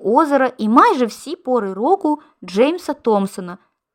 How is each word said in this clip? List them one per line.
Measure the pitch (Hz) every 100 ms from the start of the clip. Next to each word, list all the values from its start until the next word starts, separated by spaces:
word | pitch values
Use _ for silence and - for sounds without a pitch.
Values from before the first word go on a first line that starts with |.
озера | 185 254 311 277 254 -
і | 214
майже | 247 466 311 233
всі | - 277 330
пори | - 247 202
року | 190 262 381 311 302 - _
Джеймса | 180 190 269 349 -
Томпсона | - 233 208 196 - 180 180 _ _ _